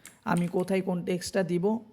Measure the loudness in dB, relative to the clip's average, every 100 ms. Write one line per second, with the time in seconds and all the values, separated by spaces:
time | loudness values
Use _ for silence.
0 | -20 -10 -2 0 2 0 0 0 0 -2
1 | -2 -2 0 0 2 2 2 0 -6